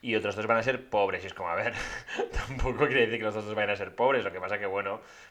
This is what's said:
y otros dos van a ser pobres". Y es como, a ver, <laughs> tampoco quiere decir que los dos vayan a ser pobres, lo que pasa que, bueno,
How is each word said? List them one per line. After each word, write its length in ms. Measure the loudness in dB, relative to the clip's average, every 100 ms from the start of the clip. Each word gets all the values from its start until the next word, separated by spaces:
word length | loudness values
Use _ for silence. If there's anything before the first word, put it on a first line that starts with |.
y 140 | 2 0
otros 200 | 0 -2
dos 100 | 2
van 100 | 4
a 60 |
ser 260 | 4 -2 0
pobres". 340 | 2 2 0
Y 40 | -6
es 60 |
como, 160 | -6 -4
a 60 | 0
ver, 180 | -2
<laughs> 760 | -4 -8 -8 -8 -4 -2 -2 -4
tampoco 380 | -2 -2 2 2
quiere 140 | 4
decir 160 | 4 2
que 60 | -2
los 100 | -2
dos 180 | -4
vayan 180 | -2 0
a 40 | 0
ser 180 | -4 2
pobres, 280 | 4 4
lo 80 | 0
que 80 | -4
pasa 180 | -4 -2
que, 60 | -2
bueno, 360 | -2 -2 -6 -10 -20 -14